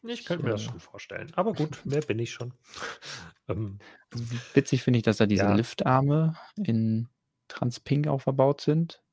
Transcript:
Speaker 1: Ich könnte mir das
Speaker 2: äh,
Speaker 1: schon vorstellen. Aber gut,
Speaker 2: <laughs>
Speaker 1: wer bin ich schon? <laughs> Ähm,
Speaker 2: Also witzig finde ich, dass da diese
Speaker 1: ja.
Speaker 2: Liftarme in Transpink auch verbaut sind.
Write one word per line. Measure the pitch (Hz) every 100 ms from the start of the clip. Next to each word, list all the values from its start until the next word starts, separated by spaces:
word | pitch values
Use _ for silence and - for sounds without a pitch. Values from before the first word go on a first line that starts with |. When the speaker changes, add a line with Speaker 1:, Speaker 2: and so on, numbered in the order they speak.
Speaker 1:
Ich | 226 240
könnte | - 175
mir | 139
das | 107
Speaker 2:
äh, | 110
Speaker 1:
schon | 104
vorstellen. | - 101 - 98 104
Aber | - 196
gut, | 202 156 -
Speaker 2:
<laughs> |
Speaker 1:
wer | - 143
bin | 151 110
ich | 117
schon? | - 120 -
<laughs> | _ - - - - - - _ -
Ähm, | 98 107 98 - - _
Speaker 2:
Also | 120 117 120 -
witzig | - 135 135
finde | - 120
ich, |
dass | 110 107
da | 107
diese | 101
Speaker 1:
ja. | 98
Speaker 2:
Liftarme | 101 117 - - 131 139 147 160 160 - -
in | 202 117 113 110 117 _ _ _ _
Transpink | - 123 120 - 143 147
auch | 139
verbaut | - 135 135 143
sind. | - 156 165 - _